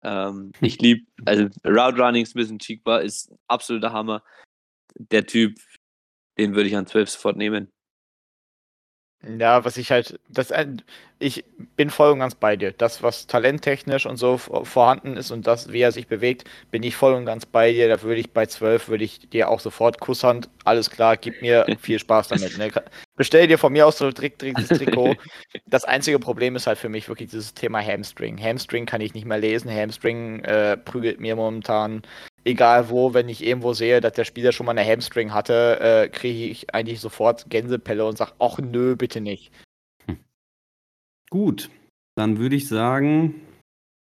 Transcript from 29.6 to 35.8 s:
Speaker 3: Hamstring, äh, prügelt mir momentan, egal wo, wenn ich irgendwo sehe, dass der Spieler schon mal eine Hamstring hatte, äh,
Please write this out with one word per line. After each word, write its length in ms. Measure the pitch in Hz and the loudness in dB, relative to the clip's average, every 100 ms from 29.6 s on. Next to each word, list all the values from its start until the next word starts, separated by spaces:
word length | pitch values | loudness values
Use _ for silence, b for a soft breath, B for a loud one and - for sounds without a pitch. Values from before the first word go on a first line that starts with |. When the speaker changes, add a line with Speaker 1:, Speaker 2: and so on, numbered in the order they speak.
| 120 | -4
Speaker 3:
Hamstring, 680 | 107 107 110 117 117 117 110 | -6 -6 -4 -4 -4 -10 -10
äh, 360 | - 107 104 101 | -2 0 2 -2
prügelt 440 | - 127 117 - | -6 -6 -4 -4
mir 160 | 110 113 | -6 -4
momentan, 680 | 110 110 104 107 107 110 B B B _ | -4 -6 -4 -2 -2 -8 B B B _
egal 460 | 117 120 120 120 113 | -4 4 6 6 4
wo, 240 | 123 127 | 0 2
wenn 160 | 123 120 | 2 0
ich 160 | 113 80 | -4 -2
irgendwo 280 | 123 120 | -2 -2
sehe, 280 | 113 117 123 | -2 2 4
dass 120 | 113 | 2
der 120 | - 113 | -2 -6
Spieler 260 | - 120 | 0 0
schon 140 | - 120 | 2 -2
mal 120 | 113 | 0
eine 120 | 104 | 2
Hamstring 440 | 113 - 120 107 | 0 0 -4 -2
hatte, 460 | 107 107 117 120 | -4 0 2 4
äh, 300 | 117 | 4